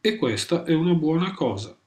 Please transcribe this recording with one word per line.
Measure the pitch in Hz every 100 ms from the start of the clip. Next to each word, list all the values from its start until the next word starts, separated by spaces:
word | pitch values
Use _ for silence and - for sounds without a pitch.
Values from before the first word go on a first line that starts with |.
e | 220 220
questa | 131 104 - 170
è | -
una | 160 175 170
buona | 156 165 185
cosa. | 190 131 101 104 -